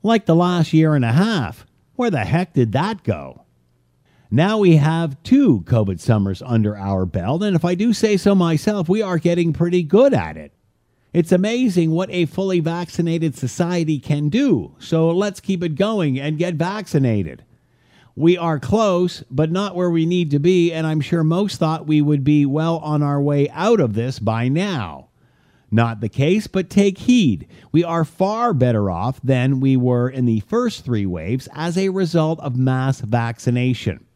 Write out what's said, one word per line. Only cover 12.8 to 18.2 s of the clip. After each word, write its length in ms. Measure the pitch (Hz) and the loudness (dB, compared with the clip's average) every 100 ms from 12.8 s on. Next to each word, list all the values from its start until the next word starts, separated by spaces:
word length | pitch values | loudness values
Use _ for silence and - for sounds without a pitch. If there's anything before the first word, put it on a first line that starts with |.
| 180 - 170 165 160 123 | -8 -4 -2 -2 -2 -4
society 600 | 123 - 170 175 160 147 | -8 -4 -2 -2 -2 -4
can 320 | - 147 147 | -2 -2 0
do, 460 | 214 285 143 78 _ | 0 2 0 -2 _
so 320 | - 165 165 | -4 0 0
let's 300 | 175 208 190 | 0 -4 -6
keep 240 | - 190 | -6 -4
it 100 | 175 | -4
going 460 | 143 202 214 156 131 | -2 -2 0 -2 -2
and 180 | 143 156 | -4 -4
get 160 | 175 | -4
vaccinated. 920 | 160 170 208 190 156 131 104 82 64 _ _ _ _ _ _ _ | -2 -4 -4 -4 0 0 0 -4 -10 _ _ _ _ _ _ _
We 220 | - | 0